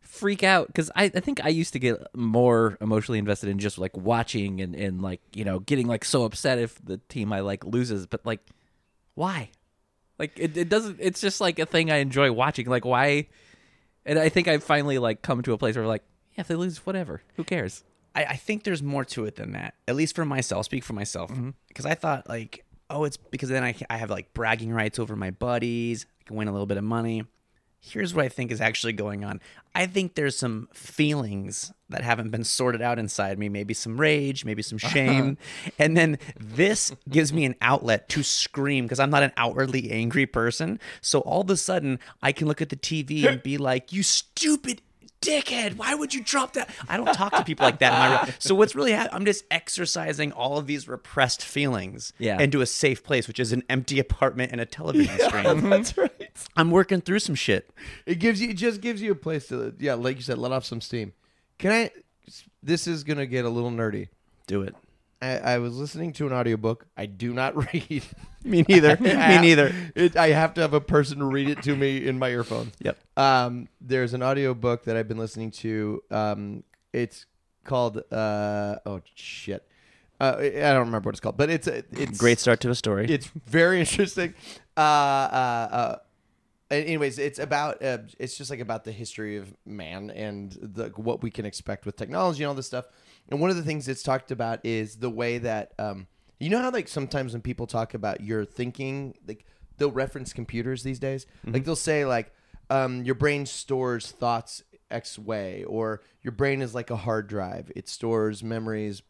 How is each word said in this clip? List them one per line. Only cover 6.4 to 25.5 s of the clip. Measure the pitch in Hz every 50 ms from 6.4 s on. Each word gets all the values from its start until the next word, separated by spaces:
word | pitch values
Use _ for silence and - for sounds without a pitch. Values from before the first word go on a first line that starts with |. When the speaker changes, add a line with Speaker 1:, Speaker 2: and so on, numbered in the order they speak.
| - 139 131 120
Speaker 1:
if | 117 113 - - -
the | - 92 98 _ _
team | - 131 104 107 107
I | 98
like | 98 98 101 98 -
loses. | 90 113 123 123 120 107 98 90
But, | - - - _
like, | 113 113 98 _ _ _ _ _ _ _ _ _ _ _ _ _ _ _
why? | - 160 185 190 156 117 - _ _ _ _ _ _ _ _ _ _ _ _ _ -
Like, | 156 151 _
it, | - 165 165 151
it | 175 175 165
doesn't, | 202 214 226 208 180 -
it's | - 185 180 -
just, | - 196 190 -
like, | 208 175 170
a | - 160
thing | - - 165 165 160
I | 156
enjoy | 147 143 135 127 139 143 131
watching. | 117 113 127 147 - - 117
Like, | 123 127 123 113
why? | 123 127 123 135 143 143 147 147 _ _ _ _ _ - _ _ _ _ _ _ _ _ _ _
And | 139 151 156
I | 156 160
think | - 185 175
I've | 175 156 147 -
finally, | - 151 147 143 147 135 131
like, | 120 113 110 - -
come | - 135 120
to | 120 131 117
a |
place | 101 - 113 110
where, | 120 110
like, | 113 110 107 _ _ _ _ _ _ _
yeah, | -
if | -
they | - 170
lose, | 165 180 185 160 - -
whatever. | 190 190 190 175 120 78 - _ _ _
Who | - 165
cares? | - 190 165 110 92 - - _ _ _ _ _ _ _
Speaker 2:
I, | 147 151
I | 127 131
think | 131 - - 214 214 -
there's | 208 180 151
more | 139 143 139 139 131
to | - - 123 110
it | 107 -
than | - 104 101
that. | 101 95 - - _ _ _
At | - 123
least | 143 160 156 -
for | - 165
myself, | 143 139 131 120 - 95
I'll | 95 -
speak | - - 131 -
for | - 110
myself, | 101 101 - - 87 85 90
Speaker 1:
Mm-hmm. | 120 131 120 131 139 _ _ _ _
Speaker 2:
'cause | - 135
I | 143 165
thought, | - - 160 143 - -
like, | - 117 117 110 - - - _ _ - - _ _
oh, | 143 147 151
it's | 143 -
because | - _ _ - 131 143 127
then | 131 131 123
I, | 123 110 - -
I | - 113
have, | 113 113 107
like, | 104 92 - _ _
bragging | 117 113 113 113 117 113 113 117
rights | 113 107 107 -
over | - 113 104 107
my | 107 98 95
buddies. | 95 _ 123 123